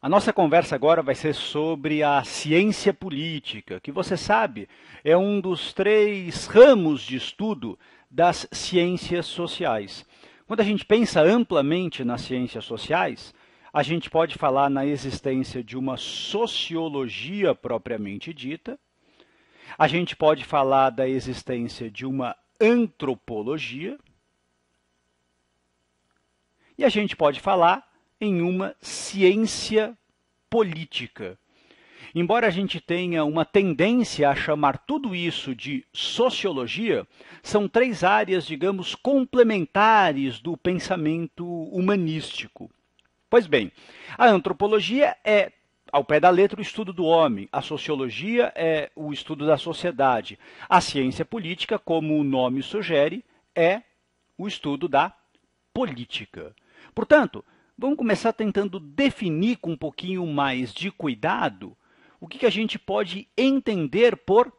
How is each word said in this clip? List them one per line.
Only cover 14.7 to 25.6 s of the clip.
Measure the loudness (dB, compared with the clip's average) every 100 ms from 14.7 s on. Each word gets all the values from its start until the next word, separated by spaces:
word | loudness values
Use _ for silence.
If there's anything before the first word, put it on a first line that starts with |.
| 2 -2
existência | -4 -6 -6 -4 -2 -4 -8
de | -10 -8
uma | -6 -6
sociologia | -8 -10 -6 -2 -2 -4 -6 -4 -4 -4 -6 -8 -10 -2 0 0
propriamente | -2 -6 -6 -8 -6 -10 -12
dita, | -12 -12 -12 -12 -16 _ _ _ _ _ _ _ _ -20 0
a | 2
gente | 2 -4
pode | 2 2 2
falar | 0 0 4 4 2
da | 0 -2
existência | -2 -4 -10 -6 -6 -6 -8 -14
de | -10 -8
uma | -6 -6 -8 _ _
antropologia, | 4 4 0 _ -6 -6 -6 -8 -4 -6 -8 -10 -12 -12 _ _ _ _ _ _ _ _ _ _ _ _ _ _ _ _